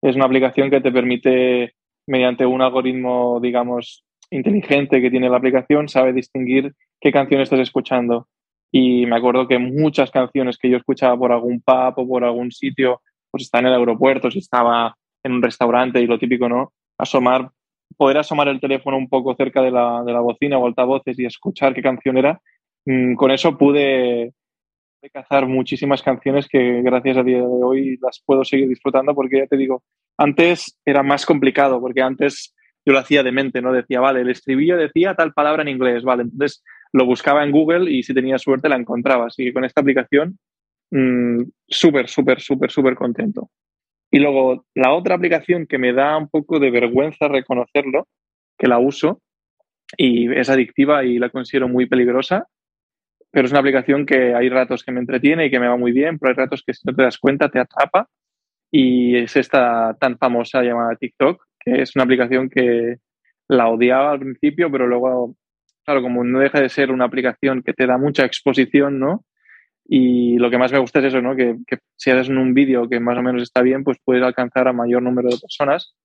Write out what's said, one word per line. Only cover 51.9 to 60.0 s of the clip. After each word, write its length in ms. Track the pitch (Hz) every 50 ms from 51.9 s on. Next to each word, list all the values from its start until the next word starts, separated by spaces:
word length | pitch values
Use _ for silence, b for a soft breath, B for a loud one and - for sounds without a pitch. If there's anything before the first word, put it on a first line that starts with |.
| - 127 123 123 123 131 131 - 180 202 - _ _ _ _ _ _ _ _ _ _ _ _ _ _ _ _ _
pero 140 | - 143 131
es 60 | 123
una 80 | 139 143
aplicación 460 | 135 139 135 135 127 - 139 143 143
que 280 | 135 143 131 127 123 120
hay 160 | 120 123 127
ratos 340 | 127 131 127 120 131 120 -
que 80 | -
me 80 | 127 123
entretiene 460 | 123 117 131 127 127 143 156 165 160
y 60 | 139
que 80 | 127 127
me 80 | 123
va 100 | 123 123
muy 140 | 123 123 120
bien, 260 | 120 131 143 160 165
pero 140 | 151 - 131
hay 40 | 123
ratos 260 | 127 131 127 147 131 -
que 80 | - -
si 80 | - _
no 100 | 135 127
te 80 | 139 131
das 140 | 123 - -
cuenta 300 | - 135 139 139 156 139
te 100 | - 131
atrapa 480 | 123 - _ - 143 143 - 185 233 _ _ _ _ _ _ _ _ _ _ _ _ _
y 460 | - 151 131 127 127 123 123 120 120
es 180 | 123 117 113 -
esta 600 | 143 127 - - 139 127 120 117 113 113 113 110
tan 180 | _